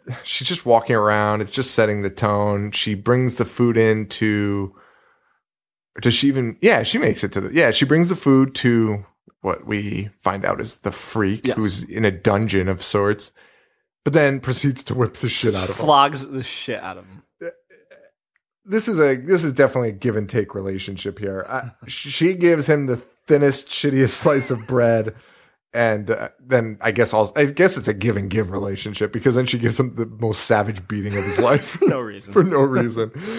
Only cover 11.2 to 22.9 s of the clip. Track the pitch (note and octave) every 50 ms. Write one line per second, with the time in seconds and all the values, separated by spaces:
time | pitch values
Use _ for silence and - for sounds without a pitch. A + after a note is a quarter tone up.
11.2 | G#2 F#2+ G2+ - - B2+ G#2+ A2 A2 G2+ F#2 E2+ E2+ - - A2+ A2 G2+ F#2 F2+
12.2 | - A2 G2+ G2+ A2 G#2 G2 F#2+ F2+ F#2+ F#2+ F#2 - - - G#2 G2+ G2+ G#2 -
13.2 | - - - _ _ _ _ _ _ _ _ _ _ _ _ _ _ D3 C#3 D#3+
14.2 | D3 C#3 C#3 C3 - B2+ A#2+ - - C#3 C3 - - - - B2+ A#2+ A2 - -
15.2 | - A#2 - - - A2+ G2+ F#2+ F#2 G2 F#2+ F#2 - D3+ D3 C#3 C#3 C#3+ D3 C3+
16.2 | C3+ C#3 C#3 C3 B2 - - - - - A2+ G2 - F#2 F#2 F2+ F#2+ F#2+ F#2+ G2+
17.2 | - _ _ _ E3+ E3+ - _ _ _ F#3 _ _ _ - - _ _ _ _
18.2 | _ _ _ _ _ _ _ _ _ G3 G3 A3 G#3+ A#3+ G#3 D#3+ D3+ C#3 C3+ B2+
19.2 | B2+ E3 F#3+ F3 D#3+ D3+ B2+ C#3+ C#3 B2+ - B2+ A#2+ A2+ G2+ F#2+ - A#2+ G#2 G#2+
20.2 | G#2 G2+ - A#2 G2+ G2+ - G2+ F#2+ G2 F#2+ F#2+ - - G2 F#2 - G2+ F#2 G2
21.2 | G#2 G2 F#2+ F#2+ - - B2 C3 A#2+ A#2+ - _ - B2 - - - C#3+ C3+ -
22.2 | D#3+ F3+ F#3+ F3+ F3 E3+ E3+ D#3 C#3 D#3 D3+ D3 C#3 C3